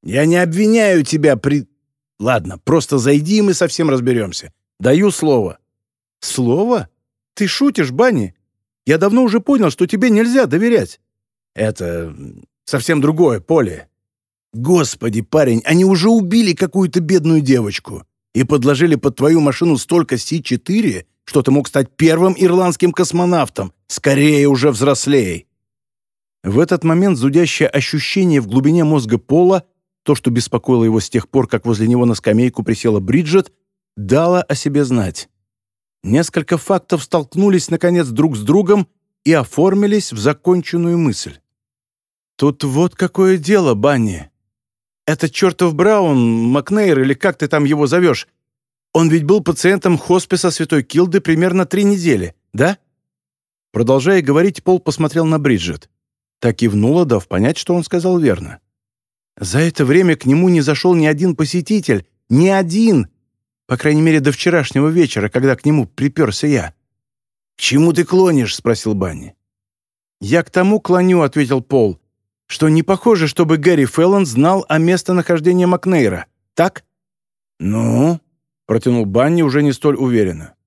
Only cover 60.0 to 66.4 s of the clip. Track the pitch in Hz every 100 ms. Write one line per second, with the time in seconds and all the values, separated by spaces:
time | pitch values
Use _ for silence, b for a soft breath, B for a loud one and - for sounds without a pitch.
60 | 185 151 127 143 180 170 143 143 180 170
61 | 151 151 185 156 156 180 156 214 165 107
62 | - _ _ 127 180 190 180 185 226 165
63 | 98 _ _ _ _ _ _ 123 151 151
64 | 160 156 139 135 185 170 135 135 151 165
65 | 160 - 101 - 135 123 147 151 120 -
66 | 139 147 135 98